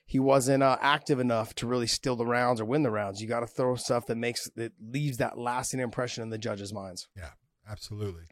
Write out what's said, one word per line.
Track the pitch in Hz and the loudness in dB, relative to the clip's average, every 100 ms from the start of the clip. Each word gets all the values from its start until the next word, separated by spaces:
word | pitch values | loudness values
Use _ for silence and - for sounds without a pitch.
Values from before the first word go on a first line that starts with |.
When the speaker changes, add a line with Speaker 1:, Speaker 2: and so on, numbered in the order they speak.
| - | -2
Speaker 1:
he | 135 | 2
wasn't, | 135 135 123 135 | 6 6 6 6
uh, | 135 127 | 6 4
active | 139 147 - 135 | 4 2 2 2
enough | 123 117 110 - | 2 0 -2 -6
to | 120 | -2
really | 123 117 | 0 0
steal | - 139 120 | -2 -2 -2
the | |
rounds | 117 120 123 117 | 0 2 2 2
or | |
win | 110 143 | 2 2
the | 135 | 2
rounds. | 107 101 98 | 0 -2 -6
You | 110 | -4
gotta | 117 117 | -2 -2
throw | - 127 | 0 2
stuff | 123 - 120 - | 2 0 0 0
that | 117 | -2
makes, | 120 117 - - | -2 -4 -8 -8
that | 113 - | -8 -8
leaves | 110 135 147 117 | -8 -2 -2 0
that | 120 - | -2 -2
lasting | 120 123 127 131 | -4 -2 -2 -2
impression | 120 120 123 - | -2 -2 -4 -4
in | 113 | -6
the | 110 | -4
judges' | 113 104 101 | -4 -4 -6
minds. | 107 95 90 - 98 | -8 -10 -12 -14 -14
Speaker 2:
Yeah, | 80 - _ _ 104 | -16 -16 _ _ -14
absolutely. | 104 - 107 104 82 82 | -14 -10 -8 -6 -8 -16